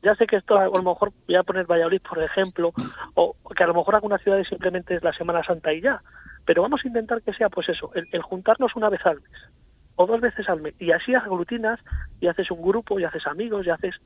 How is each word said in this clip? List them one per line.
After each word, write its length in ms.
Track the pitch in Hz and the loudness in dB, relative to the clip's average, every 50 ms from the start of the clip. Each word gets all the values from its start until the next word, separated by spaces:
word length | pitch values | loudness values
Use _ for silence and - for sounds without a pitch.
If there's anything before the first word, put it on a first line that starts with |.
| - | 4
Ya 120 | 196 208 | 4 4
sé 120 | - 233 | 4 4
que 100 | 220 - | 2 2
esto, 200 | 202 - - 220 | 0 2 4 4
a 100 | 202 190 | 4 4
lo 160 | 185 190 185 185 | 4 2 2 2
mejor, 300 | 180 175 - 208 202 - _ _ | 2 0 0 0 -2 -2 _ _
voy 100 | - 175 | 0 2
a 60 | 180 185 | 2 2
poner 240 | - 190 185 180 | 2 -2 -4 0
Valladolid, 360 | 165 175 170 165 165 185 190 _ - | 0 2 2 2 2 0 -2 _ -4
por 140 | - 160 160 | -4 -4 -4
ejemplo, 500 | 156 - - 190 185 185 - 170 170 - - 127 - - - - - - | -2 0 -2 -2 -2 -2 -2 -2 -2 -2 -4 -10 -10 -10 -14 -16 -4 2
o 200 | - - - - _ _ - - | 2 2 2 0 _ _ -10 0
que 80 | - 180 | 2 2
a 20 | |
lo 80 | 170 170 | 4 4
mejor 200 | 170 165 - 202 | 2 2 4 4
algunas 280 | 214 208 214 202 196 - | 2 4 2 -2 0 2
ciudades 240 | 208 196 196 185 - | 2 2 2 2 -2
simplemente 460 | - 170 - 185 180 185 175 - 185 | -6 -2 -2 -2 -2 -2 -4 -4 -6
es 80 | 170 165 | -2 -2
la 100 | 170 147 | -2 -2
Semana 300 | - 175 170 170 170 156 | -2 -4 -2 -2 -2 0
Santa 300 | - 180 165 _ 160 156 | -2 -4 -2 _ -2 -2
y 80 | 160 | 0
ya, 220 | 175 262 277 - - - _ - - - - - _ | 0 -2 -2 -2 -6 -16 _ -20 -20 -20 -20 -16 _
pero 160 | - 165 170 180 | 2 4 4 4
vamos 200 | 226 285 262 - | 2 0 -2 -2
a 40 | 262 | -2
intentar 340 | 233 233 220 220 240 226 - | -4 -4 -2 -2 -4 -4 -4
que 120 | - 196 | -6 -2
sea, 140 | - 226 196 | 0 0 0
pues 200 | - - 160 - | 0 -2 -4 -4
eso, 200 | - - - 156 - | -4 -6 -6 -8 -8
el, 120 | 185 165 - - | -8 -8 -6 -6
el 100 | 170 165 | -8 -6
juntarnos 540 | - - 185 190 - 220 - 269 233 - | -6 -8 -4 2 2 2 4 2 -2 -2
una 120 | 247 214 214 | 0 0 0
vez 120 | 202 170 - | 0 2 0
al 160 | 185 160 143 | 0 0 0
mes, 200 | - _ - - - - _ _ _ _ _ _ _ _ _ | -6 _ -20 -20 -20 -20 _ _ _ _ _ _ _ _ _
o 100 | - 175 | 0 2
dos 140 | 185 226 233 | 2 2 0
veces 280 | 233 240 - - 208 - | 0 0 -2 -2 -2 -2
al 120 | 185 160 151 | -2 -4 -4
mes, 120 | 151 - _ | -10 -10 _
y 140 | 185 170 165 | 0 0 0
así 220 | 175 - - 247 | 0 2 2 0
aglutinas, 680 | 254 240 220 190 180 175 - 240 240 226 220 233 233 _ - - - - - - - | 0 2 0 -4 -4 -4 -4 -6 -4 -2 -2 -4 -4 _ -8 -8 -6 -6 -8 -12 -4
y 80 | - 175 | -2 -2
haces 220 | 170 - 190 - | 0 -2 -4 -6
un 120 | 185 170 165 | -6 -4 0
grupo, 380 | 185 202 226 233 - 214 196 | 0 0 0 0 -2 -4 -2
y 40 | 175 | -2
haces 220 | 160 - 160 - | -4 -4 -6 -6
amigos, 400 | 156 147 160 214 240 214 202 190 | -6 -6 -6 -6 -4 -4 -4 -2
y 40 | 175 | -2
haces 240 | 165 160 - 190 175 - _ | -2 -2 -2 -8 -8 -8 _